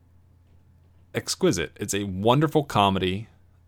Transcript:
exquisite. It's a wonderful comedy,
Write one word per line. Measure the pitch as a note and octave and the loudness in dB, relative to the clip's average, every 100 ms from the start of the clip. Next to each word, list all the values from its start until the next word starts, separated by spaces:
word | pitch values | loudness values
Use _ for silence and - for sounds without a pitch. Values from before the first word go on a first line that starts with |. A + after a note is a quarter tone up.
| _ _ _ _ _ - _ _ _ - _ | _ _ _ _ _ -20 _ _ _ -20 _
exquisite. | A#2 - - A2+ F#2 D#2 - | -8 -6 -2 0 0 -4 -6
It's | G#2+ | -6
a | G2 | -4
wonderful | G2+ F2+ G#2+ C3 D#3 D#3 | -4 -2 2 4 2 0
comedy, | C#3 A2+ G2+ F#2+ F#2 F#2+ G#2+ _ _ _ | 0 2 2 2 -2 -4 -8 _ _ _